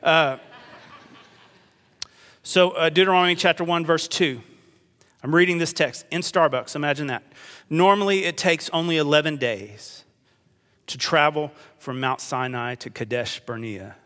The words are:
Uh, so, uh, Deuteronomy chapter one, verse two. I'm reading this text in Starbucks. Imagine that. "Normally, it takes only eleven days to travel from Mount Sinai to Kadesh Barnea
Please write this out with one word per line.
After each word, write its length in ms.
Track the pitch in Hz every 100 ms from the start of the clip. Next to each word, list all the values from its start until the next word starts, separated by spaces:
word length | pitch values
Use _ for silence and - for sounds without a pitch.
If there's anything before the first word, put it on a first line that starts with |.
Uh, 340 | - 160 147 131 - - - - - - - - - _ _ _ _ _ _ _ - _ - _
so, 280 | - 185 180
uh, 180 | - 165
Deuteronomy 460 | 160 190 185 180 175
chapter 280 | 196 -
one, 200 | 170 170 160
verse 220 | 165 -
two. 340 | - 165 123 - _ _ _ _ _ _ _
I'm 100 | 127
reading 240 | 165 180 170
this 160 | 175
text 320 | - 143 - -
in 100 | 165
Starbucks. 540 | 175 185 160 - - 147
Imagine 320 | 147 143 147
that. 160 | 117 _ - - - _
"Normally, 540 | 160 185 202 196 196
it 140 | 180 165
takes 320 | 185 165 -
only 280 | 165 170 165
eleven 380 | 147 151 151 147
days 680 | 123 104 101 104 - - _ _ _ _ _ _ _ _ -
to 120 | 127
travel 540 | - 165 147 151 147 - - _
from 200 | - 131
Mount 220 | 131 131
Sinai 540 | - 131 127 123 120 120
to 160 | -
Kadesh 480 | - 113 120 110 -
Barnea 540 | - 113 113 98 98 101